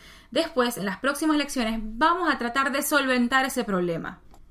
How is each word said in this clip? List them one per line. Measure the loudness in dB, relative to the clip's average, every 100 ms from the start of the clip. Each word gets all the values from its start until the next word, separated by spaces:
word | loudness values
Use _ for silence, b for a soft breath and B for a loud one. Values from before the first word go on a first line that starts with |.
| B B B
Después, | -2 0 0 0 -2
en |
las | -6 -2
próximas | -2 0 0 0
lecciones, | 0 -2 -2 -4
vamos | -6 0 2 4 2
a | 0
tratar | -2 0 0
de | 0
solventar | 0 2 2 2 2 2 2
ese | -2
problema. | -2 0 0 -2 -8 -12 -18 -20 -20